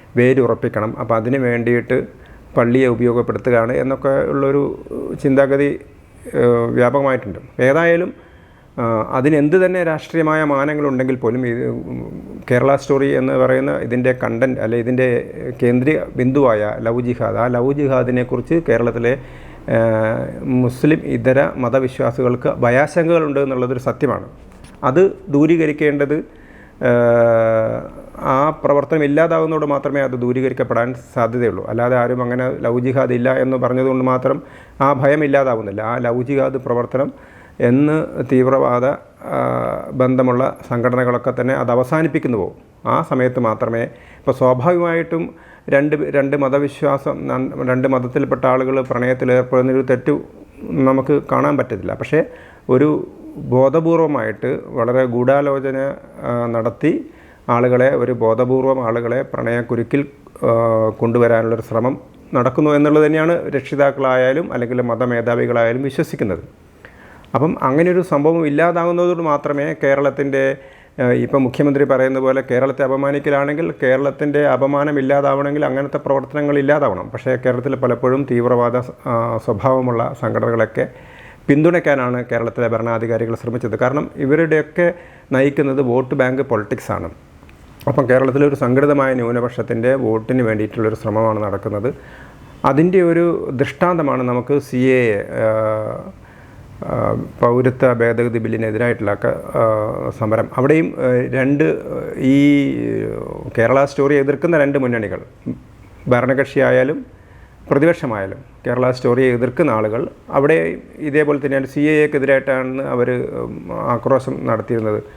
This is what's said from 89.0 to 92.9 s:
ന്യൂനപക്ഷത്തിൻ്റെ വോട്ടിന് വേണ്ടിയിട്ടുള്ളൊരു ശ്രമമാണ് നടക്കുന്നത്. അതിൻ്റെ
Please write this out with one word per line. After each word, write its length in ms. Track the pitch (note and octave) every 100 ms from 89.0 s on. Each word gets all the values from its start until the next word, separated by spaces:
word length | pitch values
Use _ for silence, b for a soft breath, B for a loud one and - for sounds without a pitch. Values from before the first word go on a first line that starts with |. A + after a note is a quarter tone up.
| C3
ന്യൂനപക്ഷത്തിൻ്റെ 800 | C3 A#2 A#2+ A#2+ - - A#2 A#2+
വോട്ടിന് 480 | C3+ A#2 A2 A2 B2+
വേണ്ടിയിട്ടുള്ളൊരു 520 | A2+ A2 G#2+ A#2 A2
ശ്രമമാണ് 480 | G#2+ A2 G#2+ A2+ G#2+
നടക്കുന്നത്. 520 | G#2 G2 A2 G#2 A#2 - B B B B B B
അതിൻ്റെ 380 | - C#3 F3